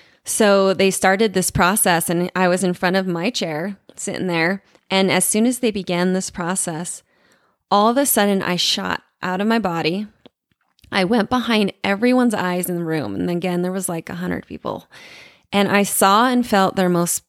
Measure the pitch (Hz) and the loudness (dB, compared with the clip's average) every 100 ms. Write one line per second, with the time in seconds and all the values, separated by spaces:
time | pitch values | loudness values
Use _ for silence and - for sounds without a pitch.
0 | _ _ - - 208 196 190 160 190 185 | _ _ -6 2 4 4 4 4 2 2
1 | 190 196 220 185 175 - 180 208 196 170 | 2 2 2 0 0 2 2 2 2 2
2 | - 170 180 180 185 180 190 175 180 190 | 0 -2 -2 0 0 2 0 -2 0 0
3 | 185 170 190 - 175 151 190 196 _ - | -2 -2 -4 -4 -4 -4 -6 -10 _ -14
4 | - - 180 170 165 196 _ _ - 190 | -10 -6 -4 0 0 -2 _ _ -4 0
5 | 190 170 180 214 233 247 233 208 180 175 | 2 2 0 0 0 0 -2 -2 -4 0
6 | 180 185 - - 170 190 - 156 175 - | 0 0 -4 -6 -6 -4 -4 -6 -10 -12
7 | _ _ _ _ _ _ - 202 214 240 | _ _ _ _ _ _ -2 2 4 2
8 | 285 226 202 196 - 180 - - 190 - | 2 2 2 2 0 -2 -2 -2 -4 -6
9 | _ _ 185 185 214 226 190 165 156 185 | _ _ -6 -2 0 0 0 -2 -2 -4
10 | 214 _ - _ _ _ _ _ _ 202 | -6 _ -20 _ _ _ _ _ _ -2
11 | 185 233 202 247 233 220 196 - 196 196 | 2 2 0 -2 0 0 0 -2 -4 0
12 | 247 254 247 202 180 180 180 175 165 160 | 2 4 2 2 -2 -2 -2 -4 -2 -4
13 | 104 95 180 175 180 175 180 190 185 165 | -4 -4 -2 -2 -2 -2 -2 -4 -6 -8
14 | - 175 180 175 - - - - - - | -8 -8 -6 -6 -8 -12 -8 -10 -12 -20
15 | - - - _ _ 202 196 202 202 - | -20 -20 -20 _ _ 0 2 2 0 2
16 | 196 202 254 247 240 202 190 - 180 175 | 4 4 4 2 0 2 2 2 0 2
17 | 170 - | 0 -4